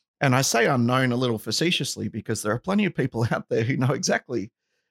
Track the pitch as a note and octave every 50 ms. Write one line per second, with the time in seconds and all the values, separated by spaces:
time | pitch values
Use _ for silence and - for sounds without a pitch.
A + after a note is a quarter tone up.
0 | _ _ _ _ - C#3 B2 C3 C3+ - - A#3 A3+ F#3 C#3+ B2 A#2+ A#2 B2 C3
1 | C3 B2+ A#2+ A#2+ C3 B2 A#2 G#2+ - A#2 G#2+ - D#3 F3 F3 - C#3+ - - G2+
2 | G#2 G#2+ - A2+ - - A2+ G#2+ - G#2 G#2+ B2 - - G3 G#3 G#3+ F3+ - -
3 | C3+ C3 - A#2 A#2 A2+ - - - - B2+ A2+ A2+ A#2 C#3 - C3 B2+ C#3 B2
4 | F#3 - - A#2 - - C3 A2+ F#2+ A2 - _ _ _ _ _ _ _